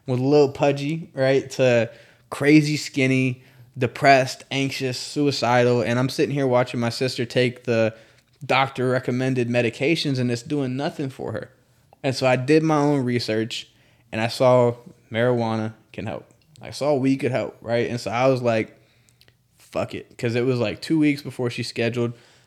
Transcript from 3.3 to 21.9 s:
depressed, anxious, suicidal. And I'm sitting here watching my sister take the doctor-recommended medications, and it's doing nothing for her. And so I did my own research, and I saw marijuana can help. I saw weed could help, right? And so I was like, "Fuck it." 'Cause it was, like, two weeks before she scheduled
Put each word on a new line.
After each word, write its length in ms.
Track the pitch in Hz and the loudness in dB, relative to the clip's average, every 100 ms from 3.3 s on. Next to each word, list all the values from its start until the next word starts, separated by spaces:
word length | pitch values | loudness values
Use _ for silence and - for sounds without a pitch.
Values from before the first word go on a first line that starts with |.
| 123 - - - - | -4 -12 -20 -20 -4
depressed, 640 | 123 - 143 135 131 - - | -4 2 4 6 4 -6 -8
anxious, 480 | 131 135 - 131 123 | -4 -4 -4 -6 -6
suicidal. 840 | - 147 143 - 113 123 120 123 | -8 -2 -2 0 2 4 4 2
And 180 | 107 120 | 2 0
I'm 120 | 131 | -2
sitting 240 | - 143 | 0 -2
here 120 | 143 135 | 0 2
watching 340 | 123 123 127 | 2 2 -2
my 100 | 117 | -4
sister 340 | - 131 - | -2 -4 -4
take 400 | 120 127 127 123 | -4 0 0 -2
the 300 | - 113 110 - - _ _ _ | -2 0 0 -2 -14 _ _ _
doctor-recommended 1040 | 131 131 135 - 127 127 - 123 131 127 120 | -2 0 0 -2 -2 -2 -2 -4 -2 -2 0
medications, 720 | 120 117 - 143 160 151 127 | 0 0 0 -2 0 -2 -2
and 120 | 123 | -2
it's 120 | 120 | -4
doing 340 | - 147 131 127 | -4 -4 -4 -4
nothing 320 | 156 - 135 | -6 -6 -8
for 240 | - 62 | -8 -10
her. 180 | 107 - _ _ _ _ _ | -10 -12 _ _ _ _ _
And 120 | 139 | -4
so 120 | 123 131 | 0 2
I 100 | 127 | 2
did 260 | 127 156 | 4 2
my 140 | 160 151 | 4 2
own 280 | 147 143 | 2 0
research, 640 | 123 120 117 110 113 - - _ _ _ _ | 0 -2 -2 -2 -2 -6 -14 _ _ _ _
and 100 | 110 | -4
I 80 | 113 | -4
saw 460 | - 131 127 120 117 - - _ | 2 4 6 4 0 -10 -20 _
marijuana 640 | 113 123 120 113 110 110 110 _ | -2 0 0 0 -2 -6 -10 _
can 140 | - 101 | -12 -10
help. 200 | 67 - _ _ - | -10 -14 _ _ -20
I 100 | 117 | -18
saw 240 | - 139 | -6 -2
weed 220 | 143 135 135 | 0 0 0
could 120 | 123 | -2
help, 240 | 123 98 - | -2 -4 -8
right? 280 | - 117 90 | -4 -2 -2
And 120 | 120 | -6
so 100 | - | -6
I 160 | 117 135 | 0 2
was 140 | 127 | 2
like, 340 | 120 113 101 - _ _ _ _ _ _ _ _ | 0 0 -2 -10 _ _ _ _ _ _ _ _
"Fuck 360 | _ 85 104 | _ -6 -6
it." 220 | 92 - - | -8 -16 -8
'Cause 160 | 120 | -4
it 100 | 120 | -2
was, 140 | 127 123 | 0 0
like, 220 | 107 85 | -2 -4
two 180 | - 160 | -2 0
weeks 240 | 151 139 | 0 0
before 280 | 135 - 123 | -6 -6 -6
she 120 | 120 | -6
scheduled 500 | 117 123 117 | -8 -4 -2